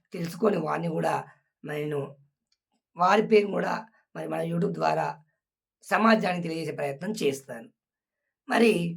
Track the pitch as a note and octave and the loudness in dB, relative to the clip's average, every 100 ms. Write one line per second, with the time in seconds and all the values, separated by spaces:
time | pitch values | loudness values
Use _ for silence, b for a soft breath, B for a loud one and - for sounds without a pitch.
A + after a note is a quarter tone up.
0 | _ F#3 E3+ - G#3+ F#3 D3+ D3+ E3 E3 | _ -10 -8 -2 0 0 -2 -4 -4 -2
1 | D#3+ C#3 - b b _ D3+ D3+ D3+ C#3+ | -2 -2 -6 b b _ -10 -6 -4 -4
2 | C#3 - _ _ _ _ _ _ _ E3+ | -6 -12 _ _ _ _ _ _ _ 0
3 | F3+ G#3 A3 G#3 G3+ F3+ F#3 F3 - b | 4 4 6 4 4 0 -2 -4 -8 b
4 | b E3 D#3+ D#3+ E3 E3+ F3 D#3+ D#3+ D#3 | b -12 -6 -6 -4 -2 -2 0 0 0
5 | D3 D#3 _ _ _ _ _ _ - G3 | -2 -6 _ _ _ _ _ _ -2 2
6 | A3 A3 F#3 F3 E3+ E3 D3+ C#3+ C#3+ C#3+ | 4 4 2 -2 -4 -6 -6 -4 -4 -4
7 | F#3 - D3 C3 - A#2 A#2 _ _ _ | -8 -2 -2 -2 -6 -14 -16 _ _ _
8 | _ _ _ _ - A3+ A#3 F3 E3+ | _ _ _ _ -2 4 4 4 -2